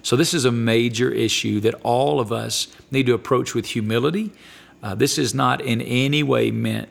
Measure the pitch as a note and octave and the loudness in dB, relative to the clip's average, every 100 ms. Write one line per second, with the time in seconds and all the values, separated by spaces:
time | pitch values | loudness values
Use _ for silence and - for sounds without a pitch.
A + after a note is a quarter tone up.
0 | - B2 E3 E3+ B2 A#2 A2+ A2+ A#2+ A2 | -2 2 2 2 2 2 2 2 2 0
1 | B2+ A2+ A2+ - A2 G#2 A2 - A#2+ A#2+ | 0 0 0 0 0 0 0 0 0 2
2 | C#3+ D3 A2 A2+ A2 - - - - C3+ | 2 0 -2 -4 -4 -6 -6 -10 -4 0
3 | B2+ A2+ - B2+ C3 A#2+ G#2+ A#2+ G#2+ A2+ | 2 0 0 0 0 -4 -4 -4 -2 0
4 | C#3 F#3 G#3+ - - - - - G#2+ G2+ | 0 -2 -6 -10 -20 -20 -20 -14 -10 -2
5 | D3 - C3 C3 B2+ C3 B2+ A#2 - B2 | 0 0 -2 0 0 0 -2 -4 0 0
6 | C3+ D3 C#3+ A#2+ A2+ A2+ A2+ A2 A2 | 2 0 2 2 2 0 -2 -4 -6